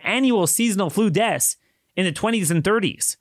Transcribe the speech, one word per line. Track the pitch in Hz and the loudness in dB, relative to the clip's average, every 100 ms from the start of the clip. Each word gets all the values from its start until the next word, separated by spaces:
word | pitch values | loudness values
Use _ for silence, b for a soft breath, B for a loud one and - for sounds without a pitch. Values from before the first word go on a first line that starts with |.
annual | - 226 262 226 170 | -2 0 2 2 2
seasonal | - 233 196 180 | 2 0 0 -2
flu | 196 214 | 0 0
deaths | 170 220 143 - - _ _ _ - | 2 0 0 -4 -6 _ _ _ -4
in | |
the | 185 | -4
twenties | - 214 226 165 | -2 -2 0 0
and | 170 | 0
thirties. | 180 226 175 - - - | 2 0 0 -4 -8 -8